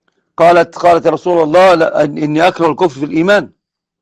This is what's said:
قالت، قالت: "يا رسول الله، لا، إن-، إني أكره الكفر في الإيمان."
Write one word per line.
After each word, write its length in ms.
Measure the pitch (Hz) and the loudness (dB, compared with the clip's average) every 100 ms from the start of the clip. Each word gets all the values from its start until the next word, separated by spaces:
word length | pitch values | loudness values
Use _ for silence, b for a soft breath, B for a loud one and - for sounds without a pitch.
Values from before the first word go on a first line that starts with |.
| _ _ _ - | _ _ _ 0
قالت، 380 | 165 175 170 - | 2 4 0 -2
قالت: 300 | 175 170 165 | 0 2 0
"يا 60 | |
رسول 320 | 151 180 175 | -2 -2 -2
الله، 300 | 156 170 190 | 0 2 4
لا، 300 | 170 165 156 | 2 0 -2
إن-، 140 | 151 151 | -4 -4
إني 300 | 151 151 175 | -6 -2 -2
أكره 240 | 175 165 | 0 -2
الكفر 280 | 139 180 135 | -2 -4 -4
في 60 | 143 | -8
الإيمان." 460 | 147 180 208 156 _ _ _ _ _ | -4 0 -2 -2 _ _ _ _ _